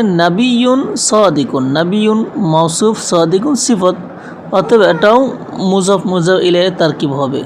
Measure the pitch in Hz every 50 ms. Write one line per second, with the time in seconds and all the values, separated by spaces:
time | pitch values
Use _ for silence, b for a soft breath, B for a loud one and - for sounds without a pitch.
0 | 233 208 180 170 170 175 170 196 247 254 240 233 247 247 254 269 - - - -
1 | - - 214 214 208 185 151 147 135 113 - 139 131 131 139 151 170 175 196 214
2 | 214 214 220 220 226 - - - 208 160 156 160 165 160 165 - 214 220 220 -
3 | - - 190 170 165 165 170 190 220 302 285 226 - - 240 185 185 180 180 -
4 | - - B B B B B B - - - 185 190 - 240 226 196 170 175 165
5 | 185 208 226 254 269 240 - - - - - - 277 294 190 196 185 190 202 185
6 | 156 165 180 185 165 180 185 180 180 175 175 175 180 190 180 - 175 156 147 -
7 | 165 143 139 139 139 131 135 127 -